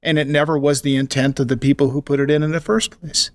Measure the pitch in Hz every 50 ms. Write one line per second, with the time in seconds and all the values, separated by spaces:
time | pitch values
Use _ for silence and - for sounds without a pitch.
0 | _ 156 160 151 151 139 151 147 147 151 160 147 139 147 143 131 - 147 135 135
1 | 135 131 - 139 131 139 135 - 139 120 131 120 - 135 139 - 143 131 123 147
2 | 143 - 143 139 139 139 151 151 151 156 156 165 156 - - 226 220 - - _
3 | - 156 139 - - - -